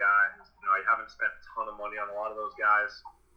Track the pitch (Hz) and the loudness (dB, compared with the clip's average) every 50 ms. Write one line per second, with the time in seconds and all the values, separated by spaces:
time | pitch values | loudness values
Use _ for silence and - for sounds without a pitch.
0 | 98 98 101 107 107 113 - - - _ _ _ - 98 95 95 95 107 113 - | 2 4 6 6 4 2 0 -6 -20 _ _ _ -2 0 0 2 2 2 0 0
1 | - - - - 113 - - - - - - 113 107 107 104 104 104 104 107 107 | -2 -8 -8 -4 -4 -4 -4 -6 -16 -12 -8 -8 -6 -6 -8 -10 -10 -8 -8 -6
2 | 104 101 101 104 107 110 107 107 107 107 107 - 107 107 107 104 104 104 - - | -8 -6 -6 -6 -6 -6 -6 -6 -8 -8 -6 0 2 4 4 4 2 0 -4 -10
3 | - - - _ _ _ _ | -18 -20 -20 _ _ _ _